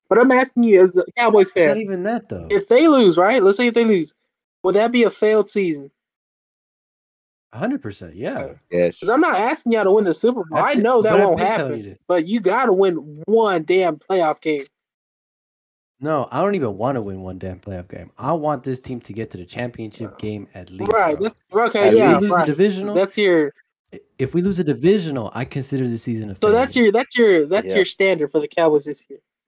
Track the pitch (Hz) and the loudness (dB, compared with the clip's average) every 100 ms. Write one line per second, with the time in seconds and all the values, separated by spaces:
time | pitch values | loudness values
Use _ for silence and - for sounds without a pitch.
0 | - 196 254 254 262 240 233 190 185 175 | 0 4 4 4 0 0 4 6 4 2
1 | 175 - 233 214 190 190 156 214 208 185 | -2 0 2 4 4 2 2 0 -4 -6
2 | 196 233 - 95 87 202 196 240 330 277 | -6 -6 -8 -12 -4 -4 2 4 6 6
3 | 208 165 190 254 190 202 240 233 226 196 | 4 4 2 4 2 2 0 2 2 2
4 | 151 _ _ _ _ _ 185 196 233 240 | -2 _ _ _ _ _ -2 0 2 2
5 | 220 - 214 214 208 208 185 147 139 _ | 0 2 2 2 0 -2 -4 -4 -10 _
6 | _ _ _ _ _ _ _ _ _ _ | _ _ _ _ _ _ _ _ _ _
7 | _ _ _ _ _ 113 214 277 107 95 | _ _ _ _ _ -8 -6 -6 -8 -14
8 | 87 85 151 269 - - _ 87 87 - | -16 -12 -10 -8 -10 -16 _ -2 0 -2
9 | - 254 339 220 240 - 240 226 190 208 | 0 2 2 0 -2 -4 -2 0 2 2
10 | 196 160 226 247 160 - 220 277 220 233 | 2 0 -2 -2 -4 -2 0 0 2 2
11 | 214 202 202 165 185 220 139 117 101 95 | 4 4 4 2 0 -2 -4 -8 -12 -12
12 | - 180 160 226 180 226 254 185 196 160 | -4 -2 -2 -2 0 0 2 2 2 -2
13 | 151 151 165 220 214 175 151 185 175 151 | -8 -12 0 2 2 0 0 0 0 -2
14 | - 190 160 147 160 147 135 _ _ _ | -4 0 0 -2 -4 -6 -8 _ _ _
15 | _ _ _ _ _ _ _ _ _ _ | _ _ _ _ _ _ _ _ _ _
16 | 143 151 117 131 190 196 123 98 120 131 | -4 -4 -4 -4 -2 -2 -4 -4 -4 -4
17 | 101 95 92 92 92 90 - 92 90 90 | -6 -10 -12 -12 -12 -12 -12 -14 -14 -18
18 | 90 - 127 170 151 139 135 127 - 123 | -20 -10 -6 -4 -4 -6 -8 -10 -10 -14
19 | - 104 110 95 85 120 123 117 110 - | -12 -12 -12 -14 -14 -10 -10 -10 -16 -14
20 | 110 - 107 104 98 98 90 92 202 220 | -16 -12 -10 -10 -14 -20 -16 -8 -4 -2
21 | 175 151 214 - _ 196 233 226 202 220 | -2 -2 -6 -8 _ -2 -2 2 4 6
22 | 202 185 202 180 151 147 202 190 202 208 | 4 4 2 0 0 0 0 0 -4 -2
23 | 190 214 196 170 147 - _ _ _ - | -2 0 2 2 0 -6 _ _ _ -20
24 | _ - 131 170 185 180 156 117 156 208 | _ -8 -4 -2 -2 -2 -2 0 2 2
25 | 165 135 104 110 127 143 131 135 123 117 | 0 -6 -6 -8 -8 -8 -6 -4 -4 -6
26 | - 110 107 95 214 226 269 254 226 220 | -6 -8 -8 -4 0 2 2 2 2 2
27 | 262 247 226 175 147 196 190 190 180 - | 0 2 4 4 2 -2 0 0 0 0
28 | 190 175 147 156 147 - 165 151 143 147 | 0 0 -2 -4 -4 0 2 2 -2 -12
29 | - - _ _ | -18 -20 _ _